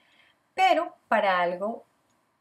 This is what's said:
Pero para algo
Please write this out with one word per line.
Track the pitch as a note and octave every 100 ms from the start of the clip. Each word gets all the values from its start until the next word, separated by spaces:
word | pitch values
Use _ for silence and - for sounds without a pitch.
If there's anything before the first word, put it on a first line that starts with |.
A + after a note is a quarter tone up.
| _ _ _ _ _
Pero | - F#4+ D#4 E4 - -
para | A3 G3 F#3
algo | F3 F3+ G3+ A#3+ - _ _ _ _ _